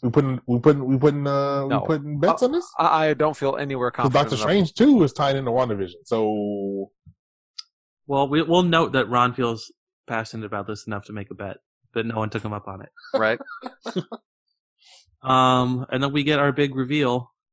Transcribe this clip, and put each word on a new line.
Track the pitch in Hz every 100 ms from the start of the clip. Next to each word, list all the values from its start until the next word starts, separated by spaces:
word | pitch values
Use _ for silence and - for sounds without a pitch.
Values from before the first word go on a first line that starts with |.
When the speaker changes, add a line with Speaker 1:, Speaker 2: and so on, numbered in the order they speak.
Speaker 1:
We | 123
putting, | 147 135 127 -
we | 120
putting, | 151 143 131
we | 135
putting, | 147 143 143
uh, | 139 139 139 139
Speaker 2:
No. | 110
Speaker 1:
we | -
putting | 151 147 147
bets | 180 -
Speaker 2:
Uh, | 254
Speaker 1:
on |
this? | 339 - -
Speaker 2:
I, | 160 156 156
I |
don't | 151 151 147
feel | 139 -
anywhere | 143 131 123
Speaker 1:
'Cause | -
Speaker 2:
confident | 127 131 143
Speaker 1:
Doctor | 120
Speaker 2:
enough. | 127
Speaker 1:
Strange | 196 170
two | - 285 247
is | 147
tied | - 139 135
into | 127
WandaVision, | 120 123 101 90 - -
so. | 113 107 104 104 101 98 98 98 _ - _ _ _ _ - _ _ _ _ -
Speaker 3:
Well, | 139 139
we, | 151
we'll | 156 175
note | 180 165 160
that | 135 110
Ron | 123 123
feels | 120 117 113 - _ _ _ -
passionate | 113 110 110 104
about | 104 101
this | 107 -
enough | 101 -
to |
make | 107 98
a |
bet, | 92 98 - _ _ _
but | 117 113
no | 110
one | 107
took | 110
him | 107
up | 104 101
on | 95
it. | - _ -
Speaker 2:
Right. | 220 220 - - - 254 - -
Speaker 3:
<laughs> | 185 - 233 _ _ _ _ _ _ - - _ _
Um, | 131 131 127 127 123 127 131
and | 131
then | 139
we | 147
get | 143 147
our | 143
big | 135 143 131
reveal. | 127 151 127 123 123 _ _